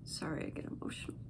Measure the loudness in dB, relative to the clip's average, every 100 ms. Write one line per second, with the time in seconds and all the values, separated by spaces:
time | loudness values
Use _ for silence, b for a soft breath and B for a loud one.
0 | -2 0 2 2 2 0 -2 0 0 0
1 | -2 -2